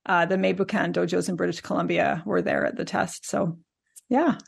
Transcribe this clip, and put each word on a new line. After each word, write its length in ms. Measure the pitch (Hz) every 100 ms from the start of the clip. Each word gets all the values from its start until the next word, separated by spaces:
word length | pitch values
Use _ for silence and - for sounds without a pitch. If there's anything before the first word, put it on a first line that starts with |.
Uh, 220 | - 180 170
the 100 | 190
Meibukan 560 | 190 185 190 208 175
dojos 380 | 170 175 180 175
in 60 | 175
British 260 | 175 170
Columbia 600 | - 180 170 170 175 165 185
were 160 | 180
there 240 | - 69 -
at 100 | -
the 80 |
test. 400 | - - 175 -
So 340 | - - 190 165 _ _ _ - _
yeah, 260 | 247 330 208